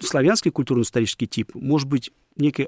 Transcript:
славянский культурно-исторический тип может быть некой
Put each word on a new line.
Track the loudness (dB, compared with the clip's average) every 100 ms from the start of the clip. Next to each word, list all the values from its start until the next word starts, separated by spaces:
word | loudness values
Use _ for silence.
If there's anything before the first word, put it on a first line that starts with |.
славянский | -2 2 4 4 2
культурно-исторический | -2 0 0 2 0 -2 -2 -6
тип | -4 -6
может | -6 0 0 2
быть | -2 -4 -14 _ -2
некой | 0 0